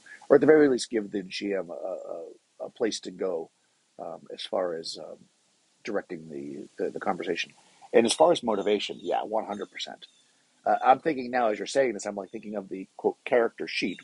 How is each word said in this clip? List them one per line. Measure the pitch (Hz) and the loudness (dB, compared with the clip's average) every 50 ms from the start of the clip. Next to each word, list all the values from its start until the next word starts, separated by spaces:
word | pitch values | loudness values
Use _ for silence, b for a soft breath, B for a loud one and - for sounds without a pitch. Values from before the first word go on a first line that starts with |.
| B B B B B B | B B B B B B
or | 139 | 6
at | 143 | 8
the | 139 139 | 8 8
very | 156 156 147 139 | 8 8 8 6
least | 127 113 - - | 4 2 -2 -2
give | 120 110 101 98 | -2 -2 -2 -2
the | 101 101 90 | -4 -6 -6
G | 92 - - 101 101 98 | -6 -8 -6 -4 -2 -2
M | 95 87 85 | -2 -4 -6
a, | 85 | -10
a, | - 90 92 90 78 - - 85 85 82 - - _ _ _ _ - - | -10 -8 -8 -8 -8 -8 -10 -10 -12 -12 -14 -16 _ _ _ _ -14 -14
a | 101 | -12
place | - - 123 107 101 - | -6 -4 -2 -2 -2 -4
to | - 101 | -8 -10
go, | 92 87 101 95 87 82 82 - _ _ _ _ _ _ _ _ _ - | -8 -4 -4 -2 -2 -4 -6 -8 _ _ _ _ _ _ _ _ _ -14
um, | 87 85 82 80 - - - | -12 -12 -12 -14 -14 -16 -14
as | - | -14
far | - - 110 101 92 87 82 | -8 -4 -2 0 0 0 -2
as, | 82 82 - - 87 | -4 -8 -10 -12 -12
um, | 80 82 82 - - _ _ _ _ _ _ _ _ _ _ _ - | -14 -16 -18 -20 -20 _ _ _ _ _ _ _ _ _ _ _ -8
directing | - 104 95 - - 92 80 80 80 | -4 -4 -4 -4 -6 -10 -12 -10 -10
the, | 76 71 71 71 69 71 - - _ - 95 | -10 -10 -10 -10 -10 -12 -12 -12 _ -4 -4
the, | 78 | -4
the | - - | -4 -4
conversation. | - 101 95 87 87 92 85 - - - - B B B B B B B B | -2 -2 -2 -2 -2 -4 -4 -4 -4 -10 -12 B B B B B B B B
And | - 117 113 | 6 6 6
as | - | 6
far | - 156 175 | 6 6 6
as | - - | 6 4
motivation, | - 117 107 98 92 101 107 101 - - 67 - | 2 -2 -2 0 2 2 2 2 0 -2 -8 -8
yeah, | - 87 80 55 | -4 -2 -2 -2
one | 67 98 110 110 95 | -2 -2 -4 -4 -4
hundred | 95 104 101 92 - | -4 -6 -8 -8 -10
percent. | - - - - 55 - - - _ b b b b b b b b b b | -10 -12 -12 -12 -12 -14 -18 -20 _ b b b b b b b b b b
Uh, | 107 107 - - | 0 2 4 6
I'm | 123 135 127 | 6 6 6
thinking | - 165 151 127 127 123 | 4 -2 -2 -2 -2 -2
now, | 123 123 120 110 | 0 2 2 2
as | 104 98 | 0 0
you're | 98 - | -4 -2
saying | - 139 135 123 104 | 2 2 2 2 0
this, | 98 - 104 | -4 -6 -6
I'm, | 101 | -6
like, | 101 95 90 | -8 -8 -10
thinking | - 110 104 104 107 | -10 -12 -10 -8 -8
of | 101 98 92 | -8 -8 -8
the, | 92 95 95 - _ - | -8 -10 -10 -12 _ -2
quote, | - 104 - _ - | 0 0 0 _ -2
character | - 135 123 117 113 - - 82 80 | 0 2 2 2 2 -2 -6 -10 -6
sheet, | - - - 104 87 - | -6 -4 -4 -4 -4 -6